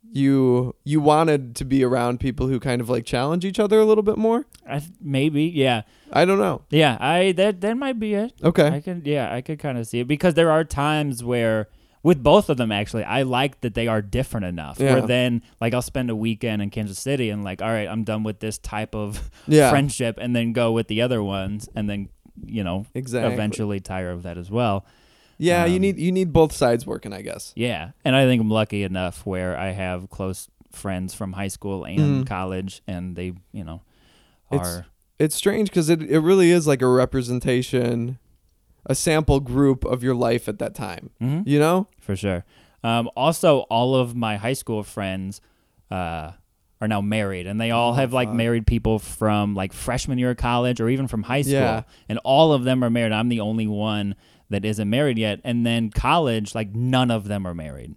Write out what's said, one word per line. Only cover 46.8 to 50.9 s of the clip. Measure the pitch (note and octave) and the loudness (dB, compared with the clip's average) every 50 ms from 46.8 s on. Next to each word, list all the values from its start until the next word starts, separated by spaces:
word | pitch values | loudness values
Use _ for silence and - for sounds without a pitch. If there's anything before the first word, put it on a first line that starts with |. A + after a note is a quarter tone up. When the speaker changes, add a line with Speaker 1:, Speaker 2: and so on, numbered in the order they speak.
Speaker 2:
are | A2 G#2+ | -4 -2
now | G#2+ G2+ | -2 -2
married, | G2+ G#2 A2 A2 G#2 G2 F#2+ F2+ F2 | -2 -2 -2 -2 -2 -2 -4 -6 -6
and | F#2+ G#2 A2 | -6 -4 -4
they | A2+ A2+ | -2 0
all | A#2 A#2 A#2+ A#2+ | 2 2 2 2
Speaker 1:
Oh, | A#2+ | 2
Speaker 2:
have, | C#3 C3+ A#2+ | 2 0 2
like, | B2 B2+ B2 G#2+ | 2 0 0 0
Speaker 1:
fuck. | A2+ | 0
Speaker 2:
married | A#2 A#2 A#2 A#2+ A#2 G#2+ | 0 0 2 0 2 2
people | - A#2 A2+ - A2 A2 G#2 | 2 0 2 0 0 0 0
from, | - - - - A2 G#2+ G#2+ G#2 G2+ G#2 G2+ | -4 -8 -6 -2 0 2 2 2 0 0 -2
like, | F#2+ F#2+ G2 | -2 -4 -6
freshman | - - - - A#2+ B2+ - - C3 B2 | -8 -8 -6 -4 -4 -4 -4 -4 -2 0
year | B2 B2+ | 0 -2
of | B2 | -2
college | - C3 B2 B2 A#2+ B2 B2 B2 A#2+ | -2 -2 0 0 2 2 0 0 0
or | A2+ A#2 | 0 0